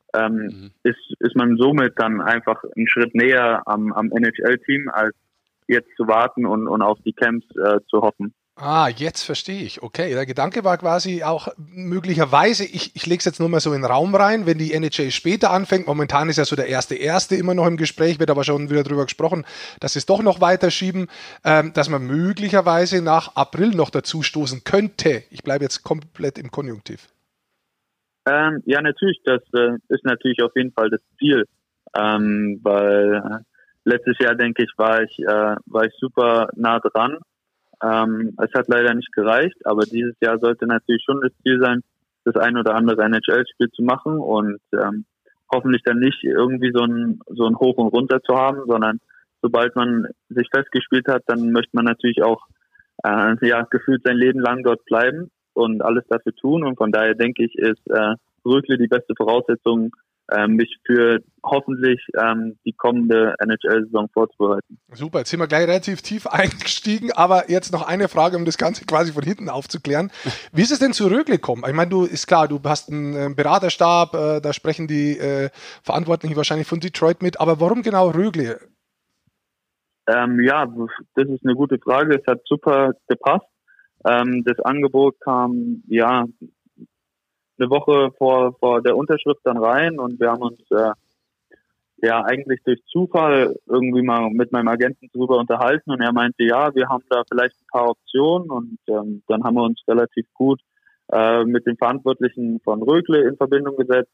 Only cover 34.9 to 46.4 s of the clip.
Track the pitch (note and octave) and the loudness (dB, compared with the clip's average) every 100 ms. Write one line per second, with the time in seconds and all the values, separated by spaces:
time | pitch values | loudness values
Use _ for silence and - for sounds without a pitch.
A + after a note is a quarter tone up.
34.9 | A2+ A2 - G2+ G#2+ G#2+ G#2 - A2 A2 | 2 -2 -4 -2 0 0 -2 -4 -2 -2
35.9 | - C3 - A#2+ A#2 G#2+ - A#2 A#2 G#2+ | -2 -6 0 2 2 0 -2 0 0 0
36.9 | A2 B2 D#3 - _ _ _ _ - A2 | 0 -2 -4 -16 _ _ _ _ -6 -2
37.9 | A2+ A2+ A2 A2+ - A2 C3 A#2+ A#2+ A#2+ | 0 0 -2 -4 -4 -4 -2 0 2 2
38.9 | A#2 B2 - G#2+ A#2 E3+ - - G#2 G#2+ | -2 -4 -2 2 2 0 -4 -2 0 0
39.9 | A#2 A#2+ A#2 A#2 A2+ A#2 A#2 A#2 A2+ - | -2 -4 -2 -2 2 0 0 -2 -2 0
40.9 | A#2 - C#3 B2+ - C3 B2+ B2+ A#2+ - | -2 -2 -2 -4 -2 0 2 2 0 -6
41.9 | _ _ _ A#2+ A2 A#2 A#2+ A2 A2 A2+ | _ _ _ -2 0 0 0 0 2 2
42.9 | A2 G#2+ A2 - A#2+ B2 - A#2+ - A#2+ | 2 2 0 0 0 0 -2 -2 0 -2
43.9 | C3 D#3 D#3 B2 G#2+ G#2 G#2 - G#2 G2+ | -2 -2 -4 -2 -2 -2 -6 -6 -2 -2
44.9 | G#2+ - _ _ _ - C3 C3 B2 - | -4 -10 _ _ _ -6 -2 0 0 0
45.9 | A#2+ C3 - - E2 | 2 0 0 -2 0